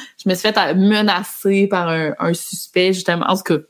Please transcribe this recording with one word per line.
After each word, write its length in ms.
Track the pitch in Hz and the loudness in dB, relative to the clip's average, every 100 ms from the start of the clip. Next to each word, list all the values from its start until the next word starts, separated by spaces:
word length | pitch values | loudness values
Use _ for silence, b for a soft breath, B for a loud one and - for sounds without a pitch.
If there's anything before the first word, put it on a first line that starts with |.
| B B | B B
je 60 | 196 | -2
me 60 | 180 | 0
suis 120 | 214 | 0
fait, 100 | 214 | 0
euh, 180 | 165 175 | 2 4
menacer 880 | 196 214 208 185 202 - 196 196 196 | 4 4 2 0 -4 -4 0 2 2
par 220 | 190 170 | 0 0
un, 240 | 160 151 - | 0 -2 -2
un 140 | 170 170 | -2 -2
suspect, 580 | - 175 - 180 185 | -6 -12 -4 0 2
justement. 320 | 185 175 170 - | 0 -2 -2 0
En 80 | 190 | -2
tout 80 | |
cas 140 | - 156 | 0 -2